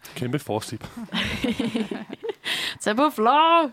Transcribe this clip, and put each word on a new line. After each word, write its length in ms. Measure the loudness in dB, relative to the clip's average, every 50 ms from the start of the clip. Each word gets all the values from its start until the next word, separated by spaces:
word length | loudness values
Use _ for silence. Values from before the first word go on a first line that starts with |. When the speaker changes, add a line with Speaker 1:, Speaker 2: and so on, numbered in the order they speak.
| -20 -14 -8
Speaker 1:
Kæmpe 240 | -6 -4 -2 -2 -2
forstip. 480 | -2 -2 -2 -4 -4 -4 -8 -10 -10
Speaker 2:
<laughs> 1900 | -12 -12 -12 -10 -6 -4 -4 -4 -4 -4 -2 -2 -2 -2 -2 -2 -2 -2 -2 -4 -4 -6 -8 -10 -12 -14 -10 -8 -8 -8 -8 -8 -6 -6 -4 -4 -6 -8 -4
Tag 160 | -2 -2 2
på 140 | 2 2 2
floor. 600 | 2 2 4 4 6 6 6 6 6 6 4 2